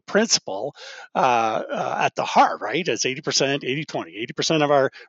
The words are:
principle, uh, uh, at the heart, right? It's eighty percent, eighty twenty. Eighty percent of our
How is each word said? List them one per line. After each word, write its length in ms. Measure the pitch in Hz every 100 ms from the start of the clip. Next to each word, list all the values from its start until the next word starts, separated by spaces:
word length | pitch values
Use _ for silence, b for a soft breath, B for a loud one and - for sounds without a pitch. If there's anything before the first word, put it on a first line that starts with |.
| -
principle, 680 | 202 226 - - 98 135 - B B B
uh, 480 | - 135 117 113 113 -
uh, 280 | 233 127 -
at 160 | 143 -
the 80 |
heart, 380 | 185 220 285 -
right? 260 | 214 196 170
It's 180 | 113 131
eighty 160 | 135
percent, 440 | 151 - 139 143 127
eighty 180 | 139
twenty. 320 | 156 143 87 95
Eighty 160 | 123
percent 320 | - - 160
of 80 | 147
our 200 | 143 131 B